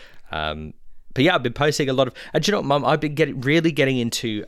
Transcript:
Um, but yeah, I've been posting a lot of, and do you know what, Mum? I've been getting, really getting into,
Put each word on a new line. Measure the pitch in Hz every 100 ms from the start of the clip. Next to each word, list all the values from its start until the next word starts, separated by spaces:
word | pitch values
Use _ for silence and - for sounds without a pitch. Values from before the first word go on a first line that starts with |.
| - - -
Um, | 78 78 78 78 - - - -
but | -
yeah, | 143
I've | 180
been | 127
posting | 120 151 147 139
a |
lot | 135 131
of, | - -
and | 156
do | 185
you |
know | 202
what, | 139
Mum? | 143 123
I've | 147
been | 151
getting, | 147 151 135
really | 127 160 165
getting | 147 135 131
into, | 117 - 117 107